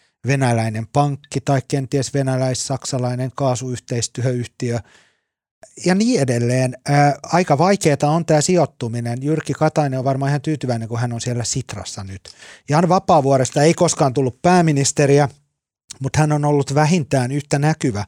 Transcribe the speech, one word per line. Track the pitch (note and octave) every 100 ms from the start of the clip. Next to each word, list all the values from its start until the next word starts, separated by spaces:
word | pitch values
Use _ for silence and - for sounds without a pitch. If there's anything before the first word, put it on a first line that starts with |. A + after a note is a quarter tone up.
| _ _ A#2+
venäläinen | C#3 C3 A#2 A2+ A2 A2
pankki | D3 C#3+ C#3 - C#3 -
tai | C3+ -
kenties | C#3+ C3+ C#3+ C3
venäläis-saksalainen | C#3 C3+ C3 C3 B2+ - C3 - C3 B2 B2 C3 -
kaasuyhteistyöyhtiö | C#3 A#2+ C3 A#2+ - A#2+ A2+ - B2+ B2 A#2 - B2 A#2 - _ _ _ _ _ _ _ - - F3
ja | F#3
niin | A3+ B3
edelleen. | C3 A#2+ A#2+ B2+ B2+ B2 -
Ää, | C#3+ C#3+ C3+
aika | - E3+ F#3 C#3
vaikeeta | F3 G3+ D#3+ C#3+ D3
on | E3 E3
tää | D#3
sijoittuminen. | D3+ F3+ C#3 - A#2 A#2 A#2 A#2+
Jyrki | C#3 D#3 -
Katainen | C3+ D#3 - D3 C3
on | C3
varmaan | C3+ C#3
ihan | C#3+
tyytyväinen, | D#3+ D3+ B2+ A#2+ A2
kun | A#2
hän | A#2+
on | A#2
siellä | B2 A#2+
Sitrassa | A2 C3+ - G2 F#2+ -
nyt. | G2 F#2+ - - - - -
Jan | D3 F3
Vapaavuoresta | F#3 - E3 C3+ C3+ B2+ D3+
ei | D3+
koskaan | E3 E3+ - C#3+
tullut | B2+ C3 -
pääministeriä, | F3 F3+ E3 C#3+ C3+ - C#3 C#3+ D3 - _ _ _ _ - -
mut | C3 -
hän | D3+
on | D3 D3
ollut | D3 C#3 C#3
vähintään | D3+ F3+ C3+ C3+ B2
yhtä | C#3+ - C#3+
näkyvä | D3+ D#3 C#3+ G2+